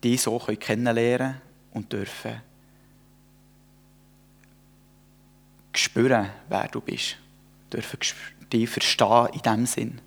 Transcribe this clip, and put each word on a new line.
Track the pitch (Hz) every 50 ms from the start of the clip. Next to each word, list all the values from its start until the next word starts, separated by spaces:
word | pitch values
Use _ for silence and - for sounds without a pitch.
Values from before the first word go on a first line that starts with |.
| -
dich | 120 120 127
so | - 117 110 120
können | - - 107 104
kennenlernen | - - 107 110 120 123 117 117 117 120 123 123 131 131 135 135 - - - _ _ _
und | - 107 98 -
dürfen | - 101 101 - - - - 117 113 110 117 - - - - - - - - - - - _ _ - - _ _ _ _ _ _ _ _ _ _ _ - - - - - - - - - - - - - - - - - _ - - - - - - - - - - - - - - - - - - - - -
spüren, | - - - - - - 117 131 127 113 101 95 101 - - -
wer | - 98 - -
du | - -
bist. | - - - - - - - - - - - - - - - _ - -
Dürfen | - - 113 - - -
gsp-, | - - - - - - - - - -
dich | - 117 113 117
verstehen | - - - - - - 117 101 113 120 117 -
in | - -
dem | - 117 110 107 120
Sinn. | 123 - - 117 113 120 120 -